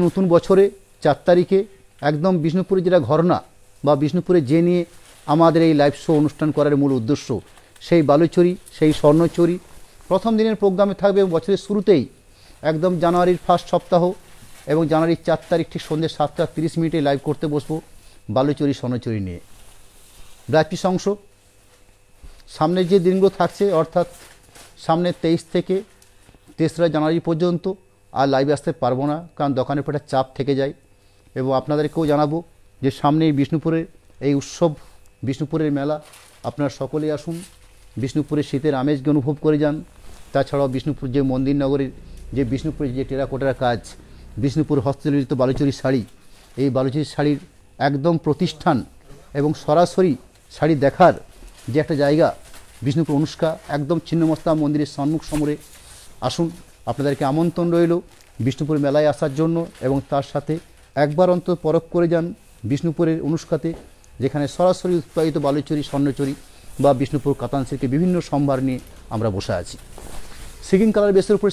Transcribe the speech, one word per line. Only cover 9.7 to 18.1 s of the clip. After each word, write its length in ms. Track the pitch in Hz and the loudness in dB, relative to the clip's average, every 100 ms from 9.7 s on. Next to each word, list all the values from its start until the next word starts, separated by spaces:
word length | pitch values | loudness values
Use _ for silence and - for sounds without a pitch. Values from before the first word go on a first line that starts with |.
| - - - - | -20 -20 -20 -4
প্রথম 220 | 185 226 220 | -2 0 0
দিনের 200 | 220 214 | 0 2
প্রোগ্রামে 340 | 202 185 202 190 | 0 2 0 2
থাকবে। 180 | 202 196 | 2 2
এবং 100 | 190 165 | 2 0
বছরের 260 | - 196 - | 0 -2 0
শুরুতেই 380 | 202 208 165 110 - _ - - - 147 | -2 4 2 2 -10 _ -20 -20 -6 -4
একদম 220 | 160 180 175 | 0 0 2
জানুয়ারির 360 | 170 175 180 175 - | 2 4 2 2 2
first 220 | 175 - | 0 2
সপ্তাহ 300 | 175 - 180 180 196 - - - - - | -4 2 2 2 -2 -14 -20 -20 -16 -2
এবং 120 | 151 156 | 0 2
জানুয়ারির 300 | 156 165 165 - | 2 2 0 0
চার 120 | 160 - | -2 0
তারিখ 140 | 170 - | -2 -2
ঠিক 100 | 165 - | -8 -6
সন্ধ্যে 200 | 156 160 - | -2 -2 -2
সাতটা 280 | 147 - 156 | -4 -2 -4
তিরিশ 200 | - 156 165 | -2 -2 -2
মিনিটে 200 | 165 160 143 | -2 0 0
live 120 | 139 151 | 0 -2
করতে 180 | 143 160 | -4 -2
বসবো 220 | 147 - 156 - - - | -4 -4 -8 -10 -20 -20